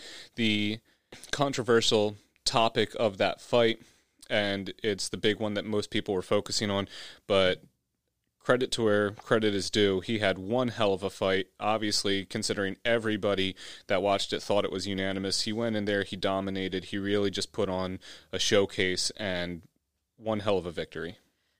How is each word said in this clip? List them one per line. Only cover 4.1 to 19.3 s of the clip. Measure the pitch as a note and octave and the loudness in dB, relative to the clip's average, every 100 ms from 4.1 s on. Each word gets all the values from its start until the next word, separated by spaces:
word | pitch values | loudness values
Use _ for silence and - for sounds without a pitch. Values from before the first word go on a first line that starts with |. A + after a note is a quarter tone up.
| _ - | _ -4
and | A2 G2+ G2 F#2 - | 0 0 -2 -6 -4
it's | A2 G2 - | -2 -2 -4
the | F#2+ | -2
big | A2 G#2 | 0 0
one | A2 | 0
that | G2+ | -2
most | G2 G#2 - | -2 -2 -2
people | G#2 G#2 | -4 -2
were | F#2+ | -2
focusing | - G#2 - - G#2 | 0 0 0 -2 0
on, | G2 G2 - - - - | 0 -2 -8 -18 -10 2
but | G2 F#2 - - _ _ _ _ _ _ _ | 4 4 2 -6 _ _ _ _ _ _ _
credit | - B2+ B2+ | 2 2 2
to | - | 0
where | A2 G#2 G2+ | 2 4 2
credit | G#2 - A#2 A2 | -2 0 2 2
is | G2+ F2 | 0 0
due. | A2 G2+ F#2+ | 2 4 2
He | F#2 A2 | 0 0
had | G2+ F#2 | 0 0
one | F#2+ B2 B2 | -2 -2 0
hell | A2+ G#2 | 0 0
of | F#2 | 0
a | G2 | -2
fight. | - G2 F#2+ - - | -2 0 2 -2 -4
Obviously, | G#2 G#2+ G#2+ G#2 G2+ G2 F#2+ | -2 0 0 0 0 -2 -4
considering | A2+ - G#2 G2 G2 | -6 -4 -2 -4 -4
everybody | A#2+ A#2 A2 G#2+ G2+ F#2+ F#2+ - - - - | 0 0 0 -2 0 0 0 -4 -12 -12 -2
that | F#2+ | 0
watched | G2 G2 - | 2 2 0
it | G2+ | -4
thought | - G2+ | 0 0
it | G2+ | 0
was | F#2+ G2 | -2 -4
unanimous, | F#2+ F#2+ F#2+ F#2+ - | -2 -2 -2 -2 -2
he | A2+ | -2
went | G#2+ A#2 | -2 -2
in | G#2+ | -2
there, | G#2 G2+ | 0 0
he | F#2+ | 0
dominated, | F#2+ G2 F#2+ G2 F#2+ F#2+ F#2 | -2 -2 0 -2 -4 -4 -4
he | - G2+ | -6 -6
really | G2 G#2 G2+ | 0 0 0
just | F#2 - | -2 -6
put | - G2 | -4 -2
on | F#2 F#2 F#2+ - - - | -2 -4 -6 -12 -20 -8
a | F#2 | -4
showcase, | - G#2 G2 - F#2 F2+ - - | 2 4 4 2 0 0 -4 -4
and | G#2 | -4